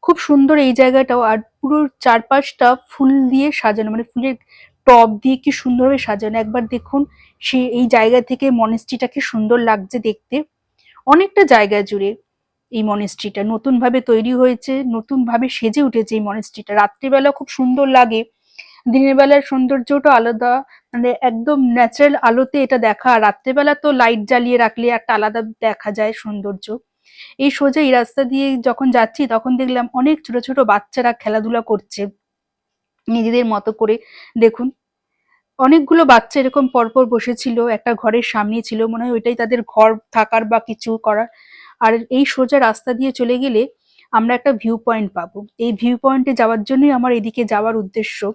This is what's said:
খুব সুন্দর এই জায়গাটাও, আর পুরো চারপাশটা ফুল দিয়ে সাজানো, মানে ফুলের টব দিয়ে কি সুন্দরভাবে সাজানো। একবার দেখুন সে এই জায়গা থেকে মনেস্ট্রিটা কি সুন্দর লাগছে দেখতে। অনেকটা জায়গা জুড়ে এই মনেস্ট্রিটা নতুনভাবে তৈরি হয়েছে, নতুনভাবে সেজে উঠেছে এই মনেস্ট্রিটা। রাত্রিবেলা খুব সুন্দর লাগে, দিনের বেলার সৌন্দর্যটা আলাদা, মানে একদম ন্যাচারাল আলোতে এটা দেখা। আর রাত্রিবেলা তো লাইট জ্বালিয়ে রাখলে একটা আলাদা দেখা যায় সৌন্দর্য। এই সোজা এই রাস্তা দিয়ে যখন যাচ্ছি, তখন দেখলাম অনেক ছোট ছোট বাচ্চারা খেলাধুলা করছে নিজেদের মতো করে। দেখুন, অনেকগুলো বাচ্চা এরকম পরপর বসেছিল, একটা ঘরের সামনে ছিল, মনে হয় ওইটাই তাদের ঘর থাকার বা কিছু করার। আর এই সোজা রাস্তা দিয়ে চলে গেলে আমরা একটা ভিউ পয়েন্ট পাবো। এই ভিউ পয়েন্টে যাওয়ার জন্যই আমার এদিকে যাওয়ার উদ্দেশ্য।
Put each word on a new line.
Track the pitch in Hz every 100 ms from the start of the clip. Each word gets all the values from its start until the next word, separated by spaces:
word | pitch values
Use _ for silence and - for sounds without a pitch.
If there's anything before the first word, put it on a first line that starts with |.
খুব | - 339 -
সুন্দর | 294 277 302 269
এই | 247
জায়গাটাও, | 262 262 262 247 226
আর | 220 220 _
পুরো | 269 302 294 _
চারপাশটা | 269 226 226 269 277 - 240 247 _
ফুল | - 262 277 262
দিয়ে | 262 285 294
সাজানো, | 220 214 214
মানে | 220 233
ফুলের | - 262 247 _ _ - _ -
টব | 240 233 208
দিয়ে | 262 262
কি | 294 -
সুন্দরভাবে | 262 247 262 269 -
সাজানো। | 202 214 220
একবার | 220 233 220
দেখুন | 240 - 277 285 _ _ _
সে | - 262 254 240
এই | 247
জায়গা | 233 220 247 240
থেকে | 254 269 240
মনেস্ট্রিটা | 220 226 - 247 247
কি | - 262
সুন্দর | 226 214 240 233
লাগছে | 214 190 247 220
দেখতে। | 214 _ 262 302 _ _ _ _ _ -
অনেকটা | 302 392 415 370
জায়গা | 233 208 208 202
জুড়ে | 202 196 214 _ _ _ _ _
এই | 233 214
মনেস্ট্রিটা | 208 208 - 208 202 208
নতুনভাবে | 226 269 247 247 254 254
তৈরি | 226 226 254
হয়েছে, | 254 247 - 262 262
নতুনভাবে | 226 226 269 233 233 254 -
সেজে | 226 220 277
উঠেছে | 226 214 220
এই | 208
মনেস্ট্রিটা। | 208 208 - 214 311
রাত্রিবেলা | 311 _ 269 269 277 277
খুব | 269 -
সুন্দর | 254 254 277 262
লাগে, | 247 220 226 _ _ _ - _ -
দিনের | 247 269 269
বেলার | 277 285 277
সৌন্দর্যটা | 262 254 269 233 285 294 254
আলাদা, | 226 226 240 247 269 _ _
মানে | 240 247 240 254
একদম | 226 233 294 254 240
ন্যাচারাল | 233 - 294 285 240
আলোতে | 233 262 294
এটা | 269 254 220
দেখা। | 208 254
আর | 233 214
রাত্রিবেলা | - - 262 285 294
তো | 302 269
লাইট | 233 233 208
জ্বালিয়ে | 247 240 247
রাখলে | 226 226 240 233
একটা | - 220
আলাদা | 214 220 220 220 226
দেখা | 202 214 208
যায় | 214 220
সৌন্দর্য। | 220 208 202 190 - 226 _ _ _ _ - _
এই | 277 -
সোজা | 277 269 294
এই | 254
রাস্তা | 240 - 262
দিয়ে | 269 277 269 247
যখন | 233 269 247
যাচ্ছি, | 226 - 269
তখন | 226 240 247
দেখলাম | 262 254 240 254
অনেক | 262 311
ছোট | - 240 233
ছোট | 262 233
বাচ্চারা | 202 - - 240 233
খেলাধুলা | 220 220 220 233 226
করছে | 214 _ - 202 _ _ _ _ _ _ _ _ _ -
নিজেদের | 233 226 240 240
মতো | 208 202 214
করে। | 214 226 _ - - -
দেখুন, | 220 226 247 - _ _ _ _ _ _ _ _
অনেকগুলো | 262 320 277 330 311
বাচ্চা | 254 - 294
এরকম | 262 269 262
পরপর | 254 226 262 247
বসেছিল, | 233 247 233 269 233 233 214
একটা | - 233
ঘরের | 226 226 233
সামনে | 226 208 226 220
ছিল, | 220 226
মনে | 226
হয় | 240 240
ওইটাই | 233 240
তাদের | 233 240 220
ঘর | - 220 220 _ 226
থাকার | 214 226 220
বা | 226 226
কিছু | 220 - 226 220
করার। | 208 233 _ _ - - _
আর | 226 226 233 254
এই | 277
সোজা | - 254 285
রাস্তা | 233 220 - 240
দিয়ে | 269 254
চলে | 240 247
গেলে | 269 220 269 _ _ _ _
আমরা | 233 226 247
একটা | 285 240
ভিউ | 226 226 226
পয়েন্ট | 226 202 175
পাবো। | 170 196 208 _
এই | 233 208
ভিউ | 240 247
পয়েন্টে | 269 262 262 254
যাওয়ার | 226 226 208
জন্যই | 262 294 262
আমার | 247 240
এদিকে | 220 233 226
যাওয়ার | 208 220 226
উদ্দেশ্য। | 196 220 214 - 202